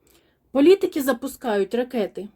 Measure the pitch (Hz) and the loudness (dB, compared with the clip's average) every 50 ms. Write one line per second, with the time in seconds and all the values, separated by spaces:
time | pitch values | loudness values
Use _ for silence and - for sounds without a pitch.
0 | _ _ _ _ _ _ _ _ _ _ - 262 285 339 392 392 392 359 - 311 | _ _ _ _ _ _ _ _ _ _ 0 4 6 6 6 6 4 -4 -4 -2
1 | 254 269 247 240 - 277 - - - 240 208 202 190 190 - 233 247 247 - 233 | -2 -2 -2 -2 -4 -12 -12 -8 -6 -4 -2 -2 -2 -2 -2 -4 -4 -4 -4 -4
2 | 196 170 - - 190 - _ | -4 -4 -6 -12 -16 -16 _